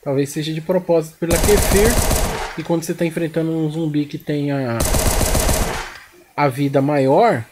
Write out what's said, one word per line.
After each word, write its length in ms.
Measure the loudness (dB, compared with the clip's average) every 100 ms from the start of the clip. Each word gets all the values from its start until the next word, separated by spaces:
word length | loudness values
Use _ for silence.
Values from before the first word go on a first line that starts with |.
Talvez 260 | -2 -2 -2
seja 240 | -4 -6
de 80 | -6
propósito 560 | -2 -2 2 0 0 -6
pela 140 | -2
Kefir. 580 | 2 4 4 4 4 4 2 2 0 0 -4 -8 -10
E 20 |
quando 220 | -4 -4
você 100 | -2
tá 120 | -4 -2
enfrentando 460 | -2 -4 -2 -2
um 160 | -2 -2
zumbi 340 | -2 -2 -2 -4
que 140 | -8
tem 320 | -6 -4 -2
a, 260 | -2 -2 -2 0 2 2 0 0 2 2 0 -2 -4 -10 -16 -20 -20 _ -2
a 100 | -2
vida 320 | 0 0 2
maior 640 | 2 2 4 4 4 2 -4